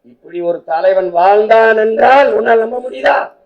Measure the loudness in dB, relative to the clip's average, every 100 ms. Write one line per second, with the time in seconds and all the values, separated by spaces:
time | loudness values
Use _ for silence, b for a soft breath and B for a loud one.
0 | _ _ -16 -8 -6 -6 -6 -2 0 0
1 | -2 0 2 2 2 2 4 2 0 0
2 | 2 4 2 0 0 0 -2 -8 -10 -4
3 | -2 -2 -6 _